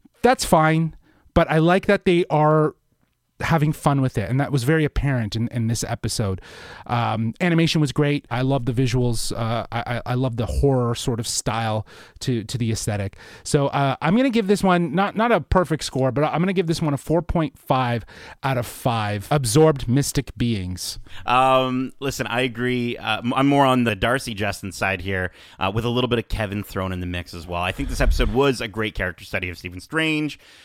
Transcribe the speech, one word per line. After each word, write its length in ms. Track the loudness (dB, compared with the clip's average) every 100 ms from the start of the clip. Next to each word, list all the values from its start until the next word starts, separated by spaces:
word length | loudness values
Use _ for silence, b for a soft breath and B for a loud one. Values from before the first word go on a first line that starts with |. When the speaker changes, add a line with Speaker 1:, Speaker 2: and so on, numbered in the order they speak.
| B 0
Speaker 1:
that's 200 | 2 2
fine. 520 | 4 4 4 2 0 -6 b b b 2
But 120 | 4
I 80 | 4
like 260 | 4 4 4
that 200 | 2 4
they 200 | 2 2
are 420 | 2 4 4 2 -2 _ _ _ _ _ -8
having 320 | 0 2 2
fun 300 | 0 2 2
with 160 | 2 -2
it, 100 | -2
and 120 | -2
that 120 | 0
was 120 | 0
very 200 | 2 2
apparent 520 | 2 0 0 0 -2 -4
in, 120 | -4
in 180 | -2 -2
this 160 | -2
episode. 580 | -4 -6 -6 -4 -4 -4 B B B B -4
Um, 480 | -2 -2 -2 -4 -2
animation 400 | 0 2 2 2
was 120 | 0
great. 340 | 2 0 0 -4
I 100 | -2
love 240 | 0 0 0
the 80 |
visuals. 580 | 0 0 2 0 0 -4
Uh, 360 | -4 -4 -4 -4
I, 260 | -6 -6 -6
I, 40 | -4
I 60 | -2
love 220 | -2 -2
the 100 | -4
horror 480 | 0 2 2 0 -2
sort 240 | -4 -4
of 80 | -4
style 580 | -6 -4 -2 -2 -4 -6 B B B
to, 220 | -4 -4 -4
to 120 | -4
the 140 | -2
aesthetic. 440 | -2 -4 -4 -4 -8 B B
So, 240 | -2 0 2
uh, 280 | 0 0 0
I'm 140 | 0 2
gonna 160 | 4
give 160 | 2 2
this 160 | 2
one, 320 | 4 2 2 0
not, 200 | -2 0
not 160 | 2
a 80 | 2
perfect 440 | 2 2 2 -2
score, 280 | -2 0 0
but 120 | 2
I'm 180 | 0 2
gonna 100 | 0
give 140 | 0 0
this 160 | 0
one 140 | 0 -2
a 20 |
four 240 | 0 -2
point 380 | 0 -2 -2 _
five 480 | -2 0 2 -2 -6 B B B
out 160 | -4 -2
of 80 | -4
five 640 | -4 -2 0 -2 -4 -2
absorbed 580 | -2 2 6 6 4 0
mystic 480 | 0 2 -4 -6 -4
beings. 640 | -2 -2 -4 -6 -8 -12 B B 0
Speaker 2:
Um, 680 | 2 4 4 2 -2 -6 -6
listen, 260 | -6 -4 -4
I 160 | -2
agree. 560 | -2 -2 -2 -2 -2 -4
Uh, 220 | -4 -4
m-, 160 | -2 2
I'm 120 | 4
more 200 | 6 6
on 160 | 4
the 120 | 2 2
Darcy 380 | 0 0 -4
Justin 380 | -4 -4 -4 -8
side 300 | -4 -4 -2
here, 300 | -4 -4 -4 B B B
uh, 120 | -4
with 140 | -2 -2
a 40 |
little 180 | 0 0
bit 100 | -2
of 100 | -2
Kevin 360 | -4 -4 -6
thrown 280 | -6 -6 -6
in 100 | -6
the 40 | -6
mix 300 | -6 -8 -14
as 100 | -8
well. 160 | -4
I 100 | -4
think 180 | -4 -6
this 120 | 0
episode 320 | 2 2 2
was 280 | 2 2 0
a 60 | -4
great 280 | -4 -4 -2
character 300 | -6 -6 -8
study 240 | -6 -6
of 100 | -8
Stephen 200 | -12 -12
Strange. 600 | -6 -2 0 0 -4 -8 B B